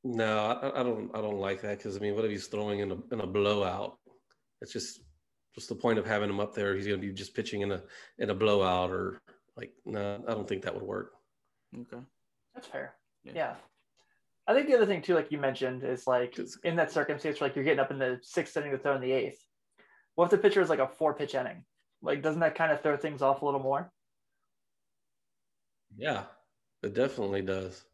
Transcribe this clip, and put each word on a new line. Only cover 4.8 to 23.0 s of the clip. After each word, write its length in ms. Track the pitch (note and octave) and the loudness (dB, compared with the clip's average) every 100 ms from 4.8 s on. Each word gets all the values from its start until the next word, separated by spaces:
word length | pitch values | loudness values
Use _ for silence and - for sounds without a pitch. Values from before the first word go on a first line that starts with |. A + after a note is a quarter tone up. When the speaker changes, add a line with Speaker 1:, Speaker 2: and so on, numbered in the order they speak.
| - - - _ _ _ _ | -10 -12 -20 _ _ _ _
Speaker 1:
what's 120 | - - | -18 -10
the 80 | |
point 240 | - A#2+ A2 | -2 2 2
of 80 | G#2 | 2
having 220 | G#2 G#2 | 0 0
him 120 | G2+ | -2
up 140 | G#2 | -2
there? 220 | - G2+ G2 | -2 0 0
He's 100 | G2 | 0
gonna 120 | G2 | -2
be 140 | G2 | -2
just 220 | G2 G2 | -8 -8
pitching 280 | - G#2+ G#2 | -6 -4 -2
in 100 | G2+ | -2
a, 120 | F#2+ - - - - | -4 -8 -20 -20 -6
in 100 | G#2 | -4
a 60 | |
blowout 560 | F#2+ G#2+ G#2 F#2+ F2+ F2+ | 2 4 4 4 2 0
or, 280 | F#2 F#2+ F#2+ _ - _ - | -2 -4 -6 _ -20 _ -14
like, 160 | F#2 _ G#2+ | -14 _ -8
no, 360 | G#2+ G2+ G2+ A#2 | -4 -4 -6 -4
I 60 | |
don't 120 | A2 G2+ | -4 -4
think 180 | F#2+ | -4
that 100 | F#2+ | -4
would 80 | G2+ | -6
work. 300 | G2 G2+ G2 _ _ _ _ _ _ | -6 -8 -8 _ _ _ _ _ _
Speaker 2:
Okay. 280 | - - A#2+ C3 _ _ _ _ | -16 -14 -16 -18 _ _ _ _
Speaker 3:
That's 120 | - - | -20 -12
fair. 300 | - C#3 - _ _ | -12 -12 -16 _ _
Speaker 2:
Yeah. 80 | - | -14
Speaker 3:
Yeah. 220 | E3 D#3 - - _ _ _ _ _ _ _ - | -6 -6 -6 -18 _ _ _ _ _ _ _ 2
I 60 | |
think 120 | A#3+ D4 | 2 6
the 80 | |
other 120 | B3 G3+ | 6 6
thing, 140 | F#3 | 2
too, 140 | - | 2
like 180 | E3+ D3+ | 2 2
you 60 | D3+ | 0
mentioned, 460 | C#3 - C3 B2+ | 0 0 -2 -2
is, 220 | C3 B2+ - | -4 -2 2
like, 320 | B2 B2 - | 2 2 -4
Speaker 1:
It's 200 | - - | -10 -4
Speaker 3:
in 180 | E3+ E3 | -2 0
that 160 | D3+ | 2
circumstance, 480 | D#3+ C#3+ C#3+ D#3+ D3 | 0 -2 -2 -4 -2
like, 140 | C#3 C#3 | -2 0
you're 80 | |
getting 160 | C3+ C#3 | 2 4
up 100 | C3+ | 2
in 80 | C#3 | 0
the 200 | C3 B2 | -2 -2
sixth 320 | - - - D#3+ | -4 -4 -2 -4
inning 140 | D3 | -4
to 60 | C3+ | -2
throw 160 | C#3+ | 0
in 60 | C3+ | 0
the 120 | B2+ | 2
eighth. 260 | C3 A2+ - _ _ _ _ _ _ _ - | 0 0 -8 _ _ _ _ _ _ _ 2
What 100 | F3 | 6
if 40 | |
the 60 | G3+ | 8
pitcher 220 | G3+ G3+ | 6 6
is, 80 | E3 | 4
like, 100 | D3+ | 4
a 80 | C3 | 2
four-pitch 460 | - D#3 C#3+ C#3+ | 2 0 0 -2
inning? 300 | C3+ G#2+ F2 - _ _ _ | -2 -4 -8 -18 _ _ _
Like, 200 | D#3+ D3 | -4 0
doesn't 180 | D3+ D#3 | 0 2
that 140 | E3 D#3 | 2 2
kind 160 | E3 | 2
of 100 | D3 | 2
throw 140 | D#3 | 2
things 240 | C#3+ | 0